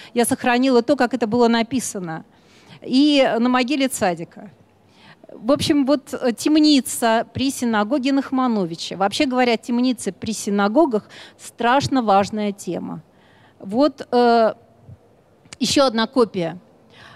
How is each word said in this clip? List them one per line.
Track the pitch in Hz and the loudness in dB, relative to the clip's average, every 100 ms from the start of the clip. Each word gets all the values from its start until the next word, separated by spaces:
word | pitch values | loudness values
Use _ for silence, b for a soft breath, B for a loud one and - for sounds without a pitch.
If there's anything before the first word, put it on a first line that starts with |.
| B | B
я | 240 226 | -2 -2
сохранила | 262 247 240 269 240 | 0 0 2 4 2
то, | 233 285 | 2 0
как | 240 | 0
это | 254 220 | -2 -2
было | 240 233 | 2 2
написано. | 233 226 262 - 202 175 160 - B B B B B | 2 0 -4 -6 -8 -10 -12 -14 B B B B B
И | - 254 294 285 254 233 | -2 2 4 4 4 2
на | 247 | 2
могиле | 247 247 285 262 | 0 0 -2 -2
Цадика. | - 196 165 165 - 202 - _ _ _ b b b - | -2 -2 -2 -8 -16 -20 -20 _ _ _ b b b -20
В | - 220 | -10 -2
общем, | 294 - 285 262 | -2 2 0 2
вот, | 285 - | 0 -2
э, | - 254 | -6 -4
темница | 214 302 311 302 285 - - 233 226 226 | -2 0 4 4 4 0 -2 0 0 -2
при | - 269 | -4 -4
синагоге | - 240 220 208 294 254 | -4 -2 0 0 -2 0
Нахмановича. | 277 262 254 254 214 170 165 - 175 | -2 -2 -2 -2 -2 -2 -6 -10 -4
Вообще | 196 - 269 | -4 0 -2
говоря, | 254 247 220 | 0 0 0
темницы | - 240 254 240 202 | -2 -2 -2 -2 -6
при | - 208 | -8 -8
синагогах — | 208 - 202 202 233 330 214 - B B _ | -8 -4 0 2 2 2 0 -6 B B _
страшно | - - 233 269 - 269 | -20 -4 0 2 2 -2
важная | 220 196 196 214 208 | 2 2 2 -2 -6
тема. | 196 - - - 170 - b b b b b | -6 -8 -8 -8 -12 -16 b b b b b
Вот, | 196 220 302 - - | -8 0 0 -2 -2
э, | 247 240 233 220 - _ _ - - _ _ _ _ _ - | 2 4 4 2 0 _ _ -20 -20 _ _ _ _ _ -6
еще | 247 294 269 | -2 2 2
одна | 226 226 | 0 -2
копия. | 269 226 190 165 180 - _ _ B B | 0 0 0 -6 -8 -18 _ _ B B